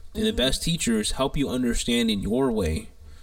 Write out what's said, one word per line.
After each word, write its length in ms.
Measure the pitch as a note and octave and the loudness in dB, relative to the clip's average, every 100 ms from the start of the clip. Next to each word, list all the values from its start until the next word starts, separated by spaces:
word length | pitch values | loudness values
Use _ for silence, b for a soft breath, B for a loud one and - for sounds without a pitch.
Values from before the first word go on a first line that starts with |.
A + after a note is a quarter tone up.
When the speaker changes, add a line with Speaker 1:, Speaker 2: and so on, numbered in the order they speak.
| b | b
Speaker 1:
And 100 | G#3+ | -2
the 60 | A3 | 0
Speaker 2:
Mm-hmm. 60 | A#3 | 2
Speaker 1:
best 240 | B3+ - | 0 0
teachers 480 | - E3 - A3 G#3+ | -2 -2 0 0 0
help 240 | - C3+ - | 0 0 2
you 120 | C4+ | 0
understand 640 | B3+ B3 - - - A3+ | 2 0 0 2 2 2
in 100 | A3 | 0
your 300 | - A#3+ C4+ | 0 2 2
way. 380 | - E2 D#2+ - - b b | 2 0 -2 -6 -16 b b